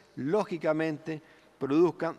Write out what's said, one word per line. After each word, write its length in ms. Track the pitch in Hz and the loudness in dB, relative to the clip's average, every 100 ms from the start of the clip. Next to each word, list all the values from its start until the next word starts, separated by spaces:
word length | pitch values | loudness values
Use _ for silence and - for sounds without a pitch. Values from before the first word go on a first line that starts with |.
| - - | -16 -8
lógicamente, 1040 | 131 208 196 170 160 156 160 147 - 156 - - _ - | -2 -2 -2 -2 -2 0 -2 -4 -8 -12 -14 -20 _ -8
produzcan 580 | 135 147 175 - 165 | 0 4 4 2 -6